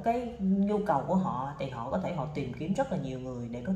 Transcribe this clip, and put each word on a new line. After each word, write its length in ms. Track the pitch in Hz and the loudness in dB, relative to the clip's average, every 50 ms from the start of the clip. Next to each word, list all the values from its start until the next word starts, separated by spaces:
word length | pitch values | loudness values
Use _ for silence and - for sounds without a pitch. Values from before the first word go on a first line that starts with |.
| - | 2
cái 320 | 226 233 247 247 226 - - | 0 2 2 0 -4 -4 0
nhu 400 | 196 190 190 196 196 202 208 208 - | 2 4 4 4 4 4 4 2 4
cầu 180 | - 151 135 131 147 | 4 2 2 4 4
của 80 | 180 | 4
họ 380 | 190 185 131 117 123 131 139 - - | 4 4 2 0 -2 -2 -4 -4 -4
thì 100 | 139 127 | -6 -6
họ 220 | 123 120 117 127 | -4 -6 -4 -2
có 60 | - 185 | -2 -2
thể 160 | - 139 - | -2 -2 -2
họ 120 | 151 131 | -2 -4
tìm 260 | - - 151 131 123 117 - | -4 -4 -4 -4 -4 -6 -4
kiếm 140 | 151 165 - | -2 0 0
rất 180 | - 269 - | 2 0 0
là 60 | 185 151 | 0 -2
nhiều 220 | 131 131 131 127 | -2 -4 -4 -6
người 300 | 127 127 127 120 120 113 | -6 -6 -6 -6 -6 -6
để 140 | 117 123 131 180 | -6 -6 -2 -2
có 60 | 190 | -2